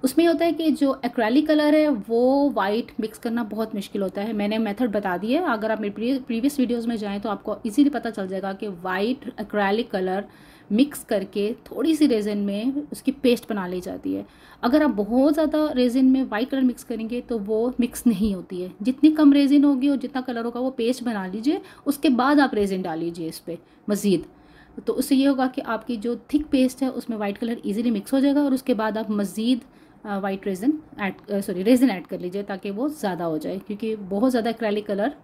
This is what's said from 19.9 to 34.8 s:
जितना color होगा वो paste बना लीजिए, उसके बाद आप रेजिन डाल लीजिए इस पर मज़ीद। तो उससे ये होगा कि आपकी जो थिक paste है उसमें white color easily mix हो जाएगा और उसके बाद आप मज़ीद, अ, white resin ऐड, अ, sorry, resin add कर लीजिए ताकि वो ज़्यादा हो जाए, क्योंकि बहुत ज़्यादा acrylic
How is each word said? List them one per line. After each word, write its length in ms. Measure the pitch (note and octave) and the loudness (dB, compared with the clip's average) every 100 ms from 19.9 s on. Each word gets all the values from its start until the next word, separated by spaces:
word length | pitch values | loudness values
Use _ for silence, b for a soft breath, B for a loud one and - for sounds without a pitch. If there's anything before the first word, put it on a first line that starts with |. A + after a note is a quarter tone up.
| C#4 | 0
जितना 240 | A#3+ C4 | -2 -6
color 240 | B3+ A#3 | -6 -4
होगा 160 | A#3 A#3+ | -4 -2
वो 100 | C4 | -4
paste 340 | C4 A#3 B3+ | 0 -2 0
बना 220 | A#3+ G#3+ F#3+ | -4 -4 -6
लीजिए, 340 | G3 A#3+ F#4+ B B - | -2 -2 -2 B B -4
उसके 220 | C#4+ D#4+ | 0 2
बाद 320 | A#3+ C4 D4 | 2 4 6
आप 140 | C#4 | 4
रेजिन 280 | G#3+ G3+ F#3+ | 2 0 0
डाल 160 | F3+ D#3+ | -4 -4
लीजिए 300 | E3+ E3+ D#3+ | -6 -6 -8
इस 100 | D#3+ | -10
पर 200 | - E3 b b - | -12 -12 b b -4
मज़ीद। 340 | G#3 G3+ F3+ - b b b b - - | 0 2 2 0 b b b b -10 -6
तो 60 | |
उससे 220 | - C4 | -2 2
ये 120 | C4 C4+ | 4 4
होगा 200 | C4 C4 | 2 0
कि 140 | B3+ | -2
आपकी 360 | B3 A3 - A#3 | -6 -8 -6 -6
जो 200 | A3+ A#3+ | -4 -6
थिक 300 | - D4 D4+ | -2 -2 0
paste 360 | C4+ B3+ - | 2 2 2
है 80 | C4 | -4
उसमें 260 | - B3 A3 | -4 -6 -4
white 220 | G3+ G3+ | -4 -4
color 220 | A3+ A#3 G3+ | -6 -4 -4
easily 240 | G3+ A#3+ | -2 0
mix 220 | G#3+ G3 | -2 0
हो 80 | C4+ | 2
जाएगा 220 | C#4 C#4 | 4 4
और 120 | C#4+ | 2
उसके 200 | C4 - | 0 0
बाद 240 | A3 A3 G#3 | 0 0 -2
आप 120 | G#3+ | -2
मज़ीद, 500 | G#3 G3+ - A3+ B3+ - b b b | -2 -2 -2 0 0 -2 b b b
अ, 140 | G#3+ G3+ | -8 -4
white 280 | G3 G3 G3+ | -4 -4 -4
resin 360 | F#3 A#3 D#4 - - | -2 -2 -2 -6 -8
ऐड, 140 | G3+ F#3+ - | -6 -6 -6
अ, 100 | G3+ | -4
sorry, 220 | G3+ F3+ | -4 -2
resin 280 | F#3+ B3+ B3+ | 4 6 4
add 160 | F#3+ - | 0 -6
कर 140 | F#3 | -8
लीजिए 220 | F3+ F#3+ | -6 -8
ताकि 280 | G3+ F#3+ G#3 | -8 -8 -8
वो 180 | G3 C#4+ | -4 -6
ज़्यादा 360 | D4+ G#3 F3 | -2 -4 -2
हो 140 | E3+ D#3 | -2 -4
जाए, 200 | E3+ F#3 | -4 -8
क्योंकि 380 | - G#3 A3 A3 | -8 -8 -6 -6
बहुत 340 | F#3+ G3+ C4 | -4 0 2
ज़्यादा 200 | B3 A3+ | 2 -2
acrylic 360 | A3+ A3 G#3 | -2 -2 -2